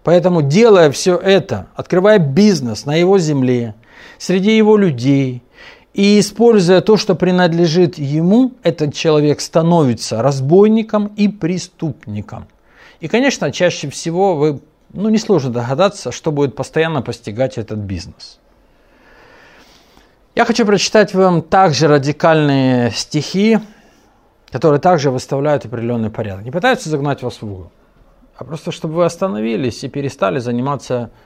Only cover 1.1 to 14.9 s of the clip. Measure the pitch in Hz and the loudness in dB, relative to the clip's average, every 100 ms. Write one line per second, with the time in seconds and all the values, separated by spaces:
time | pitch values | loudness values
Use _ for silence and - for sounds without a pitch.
1.1 | 175 190 190 - 104 90 - - 175 196 | 0 2 0 0 -8 -10 -14 -4 0 4
2.1 | 214 147 139 208 170 123 104 139 156 175 | 4 4 4 4 2 -2 -8 -4 0 2
3.1 | 196 156 143 127 123 117 107 _ - - | 2 2 0 0 0 -2 -10 _ -20 -20
4.1 | - - 180 196 220 214 214 196 123 127 | -16 -4 -2 2 2 4 4 4 0 0
5.1 | 139 135 123 - _ - - _ - 202 | 0 0 -6 -16 _ -20 -20 _ 0 4
6.1 | 208 - - 233 214 175 185 - 214 - | 4 2 2 4 4 4 4 4 2 2
7.1 | 180 180 180 180 165 175 165 175 170 139 | 0 0 2 2 2 0 2 0 0 -4
8.1 | 151 170 214 254 - 170 165 151 - 165 | -2 2 2 2 -2 -4 -2 -4 -2 0
9.1 | 151 147 139 - 170 165 170 139 113 - | 2 2 0 -2 0 2 2 2 0 -4
10.1 | 110 123 139 131 180 214 220 220 214 208 | -2 -2 -2 2 4 4 2 0 -4 -4
11.1 | 208 208 208 160 180 - _ 165 - - | -2 -2 -2 -6 -6 -8 _ -8 -8 -10
12.1 | 104 104 - 85 _ _ _ - _ 156 | -12 -10 -16 -18 _ _ _ -20 _ -6
13.1 | 220 277 - 156 - 180 170 147 - 170 | -2 0 -2 -6 -2 -2 -2 -10 -10 -6
14.1 | 165 196 160 151 143 - _ _ | -2 0 2 0 -2 -10 _ _